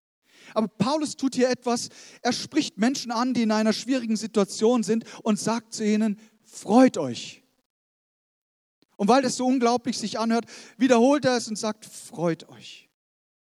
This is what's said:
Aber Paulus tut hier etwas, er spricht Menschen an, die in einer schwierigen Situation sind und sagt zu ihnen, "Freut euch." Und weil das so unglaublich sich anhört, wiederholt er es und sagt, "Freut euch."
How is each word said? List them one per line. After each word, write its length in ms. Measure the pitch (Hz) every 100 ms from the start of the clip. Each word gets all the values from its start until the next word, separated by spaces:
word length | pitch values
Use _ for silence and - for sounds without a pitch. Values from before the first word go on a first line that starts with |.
| _ _ _ _ -
Aber 140 | 220 220
Paulus 480 | - 214 311 294 -
tut 180 | 269
hier 140 | 254 247
etwas, 400 | 247 233 240 - - - -
er 120 | 240
spricht 440 | - 196 302 - -
Menschen 360 | 233 277 240
an, 200 | 226 254
die 100 | 247
in 100 | 220
einer 200 | 214 220
schwierigen 440 | - 233 262 226 214
Situation 680 | 220 214 190 - 220 247
sind 220 | 185 226 - -
und 160 | 226 208
sagt 340 | 233 226 -
zu 100 | -
ihnen, 340 | 214 214 220 196 - _
"Freut 560 | _ - - 233 254 180
euch." 440 | 135 117 - - _ _ _ _ _ _ _ _ _ _ _ _ _ _ _ -
Und 120 | 202
weil 140 | 262
das 140 | 254 -
so 100 | 254
unglaublich 520 | 269 233 240 254 -
sich 200 | 202 226
anhört, 280 | 226 233 - - - -
wiederholt 480 | 254 233 254 294
er 120 | 254 240
es 120 | 233
und 80 | 202
sagt, 300 | 220 - -
"Freut 640 | - - - 170 160 -
euch." 420 | 123 - - _ _ _ _ _ _ _